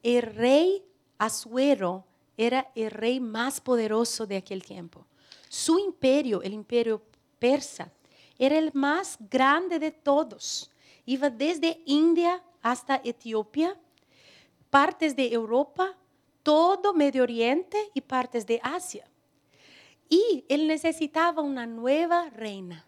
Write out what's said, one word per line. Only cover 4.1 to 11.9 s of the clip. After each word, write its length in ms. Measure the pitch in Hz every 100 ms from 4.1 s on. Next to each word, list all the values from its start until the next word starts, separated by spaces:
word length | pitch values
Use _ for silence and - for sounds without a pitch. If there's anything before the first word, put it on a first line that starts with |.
| - 214
de 100 | 196
aquel 260 | 190 190
tiempo. 420 | - 190 170 - _ _ _ - _
Su 300 | - - 339
imperio, 640 | 403 - 262 277 269 196
el 100 | 196
imperio 500 | 214 202 240 226 214 _ _ _ _
persa, 520 | 240 277 - - - _ _ _ _ _
era 180 | 262 311
el 160 | 311
más 460 | 285 277 330 381 - 214
grande 520 | 254 262 302 370 330
de 100 | 311
todos. 800 | 302 - 285 269 202 - - - _ _ _
Iba 240 | - 262 285
desde 540 | 226 294 339 330 330
India 560 | -